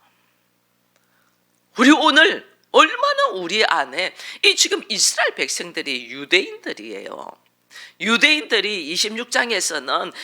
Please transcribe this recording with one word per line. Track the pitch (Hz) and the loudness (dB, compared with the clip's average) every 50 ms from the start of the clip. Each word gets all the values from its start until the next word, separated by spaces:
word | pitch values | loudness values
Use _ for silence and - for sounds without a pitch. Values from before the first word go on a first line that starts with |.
| _ _ _ _ _ _ _ _ _ _ _ _ _ _ _ _ _ _ _ _ _ _ _ _ _ _ _ _ _ _ _ _ _ _ - | _ _ _ _ _ _ _ _ _ _ _ _ _ _ _ _ _ _ _ _ _ _ _ _ _ _ _ _ _ _ _ _ _ _ 0
우리 | - 269 285 | 4 6 6
오늘 | 311 262 302 311 277 302 320 403 180 120 - _ _ _ _ _ | 6 6 6 4 6 6 6 4 2 -2 -8 _ _ _ _ _
얼마나 | - 254 311 320 494 494 571 571 571 554 571 523 | 4 4 6 4 2 0 0 0 2 2 0 0
우리 | - 185 175 170 196 214 214 | 0 -4 -6 -2 0 0 2
안에, | - - 156 139 127 131 165 185 165 - - - - - - - | 2 2 0 -2 -4 -4 -6 -6 -6 -6 -12 -16 -16 -6 -2 0
이 | 403 370 | 2 2
지금 | - - - 381 320 - - | 2 0 0 0 -4 -6 -6
이스라엘 | 208 - - - - - - 269 - | -4 0 0 0 0 0 -2 -2 -2
백성들이 | - 139 - - - - 175 156 160 139 143 131 123 120 117 | -4 -4 -4 -4 -6 -8 -8 -8 -8 -6 -6 -6 -8 -8 -12
유대인들이에요. | 127 139 143 143 170 190 - 440 427 440 - 311 - - 104 113 101 98 101 - - - - - - _ _ _ _ _ _ _ - - - - - - | -12 -10 -4 0 2 2 2 0 -8 -12 -12 -12 -12 -12 -12 -14 -12 -12 -12 -12 -14 -14 -14 -16 -18 _ _ _ _ _ _ _ -20 -20 -20 -18 -12 -4
유대인들이 | 170 214 233 226 269 302 302 302 311 285 247 202 185 208 208 185 147 143 | 0 2 2 4 4 4 4 2 0 0 0 0 0 0 -4 -6 -6 -6
이십육 | 170 - - 214 220 226 240 - | -4 -2 -2 -4 -4 -8 -6 -2
장에서는 | - 247 247 240 220 185 - - 160 147 127 135 143 170 196 170 - - | -2 -2 0 0 -2 -2 -2 -2 -4 -4 -4 -2 -2 -2 -2 -4 -10 -14